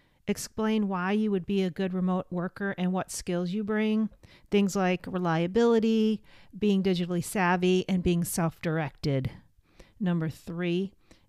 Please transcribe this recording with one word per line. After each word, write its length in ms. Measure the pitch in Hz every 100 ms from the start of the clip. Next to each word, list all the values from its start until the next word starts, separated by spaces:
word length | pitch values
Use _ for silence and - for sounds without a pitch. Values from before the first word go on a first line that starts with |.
| _ _ -
explain 580 | 202 - - 220 220 202
why 240 | 190 180
you 220 | 208 214
would 120 | 196
be 180 | 170 196
a 60 | 185
good 220 | 165 190
remote 340 | 185 185 185 -
worker 460 | 175 175 - 196 196
and 140 | 180
what 180 | 185 -
skills 400 | - - 175 175
you 140 | 196
bring. 440 | 208 214 220 214 220 - - - -
Things 240 | 208 202 196
like 280 | 185 180 -
reliability, 1120 | 185 180 165 170 190 233 226 220 220 220 214 - - - 196
being 240 | 208 196
digitally 440 | 190 180 175 175
savvy, 600 | 165 220 175 180 185 185 180
and 160 | 185
being 180 | 180 170
self-directed. 1120 | 170 - 165 - 175 156 147 - 156 135 131 - - _ _ - - -
Number 300 | 185 175 160
three, 640 | - - 170 175 175 196 - _ -